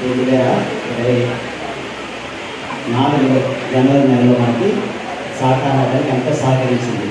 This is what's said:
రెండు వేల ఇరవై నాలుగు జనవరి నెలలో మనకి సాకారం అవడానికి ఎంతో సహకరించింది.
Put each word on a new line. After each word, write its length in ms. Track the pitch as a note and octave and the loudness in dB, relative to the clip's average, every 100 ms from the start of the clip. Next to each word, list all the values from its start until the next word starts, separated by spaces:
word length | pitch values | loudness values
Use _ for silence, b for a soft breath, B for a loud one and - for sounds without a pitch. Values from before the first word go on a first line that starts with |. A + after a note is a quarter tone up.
రెండు 200 | B2+ B2+ B2+ | -2 0 2
వేల 220 | C3 A#2 G2+ - - A2+ | 2 2 0 -2 -6 -6
ఇరవై 260 | A#2 A#2+ B2 A#2+ A#2+ - - - - - - - - - - - - - - A#2 | -2 0 2 0 -4 -8 -10 -10 -10 -10 -12 -12 -12 -12 -12 -12 -12 -10 -8 -4
నాలుగు 400 | A#2+ C#3 D3 C3 C3 - - - | 0 2 2 2 2 0 -4 -2
జనవరి 320 | C3 C3+ C#3 B2+ | 2 4 6 4
నెలలో 240 | B2 B2 A#2+ | 6 6 4
మనకి 260 | A#2+ A#2+ G3 G#3 - - - - - - | 2 2 2 0 -4 -8 -8 -8 -8 -2
సాకారం 380 | C3 C3 - C3+ | 0 2 2 0
అవడానికి 300 | B2+ - - B2+ | 2 0 0 0
ఎంతో 160 | - - | 0 0
సహకరించింది. 680 | C#3 C3 B2+ B2 A#2+ G#2 G2 | 2 2 2 0 -2 -4 -6